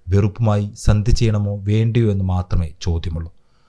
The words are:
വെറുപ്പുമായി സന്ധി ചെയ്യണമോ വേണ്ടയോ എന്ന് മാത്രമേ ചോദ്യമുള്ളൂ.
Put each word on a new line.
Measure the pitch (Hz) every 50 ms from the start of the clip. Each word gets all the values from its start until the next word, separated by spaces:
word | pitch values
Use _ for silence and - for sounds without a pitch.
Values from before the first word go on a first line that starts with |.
| _ 87
വെറുപ്പുമായി | 92 101 107 104 90 - 117 107 104 104 101 104 -
സന്ധി | - - - 104 104 101 117
ചെയ്യണമോ | 110 - 120 110 107 104 101 101 101
വേണ്ടയോ | 104 98 101 104 110 113 117 110 120 117 107 101
എന്ന് | 98 95
മാത്രമേ | 92 92 92 90 - - 87 82 76 - -
ചോദ്യമുള്ളൂ. | - 92 85 82 78 85 78 82 82 82 - - _ _ _ _ _